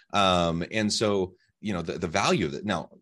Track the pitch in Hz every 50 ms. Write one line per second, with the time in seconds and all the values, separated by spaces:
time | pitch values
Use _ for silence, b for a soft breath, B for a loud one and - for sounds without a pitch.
0 | B B - 101 98 95 90 87 85 85 82 85 85 - - 110 107 104 - -
1 | 113 104 101 98 92 92 - b b b b _ - 107 98 85 82 85 78 82
2 | 92 85 80 98 110 156 190 139 87 73 69 - - 104 95 80 - - - -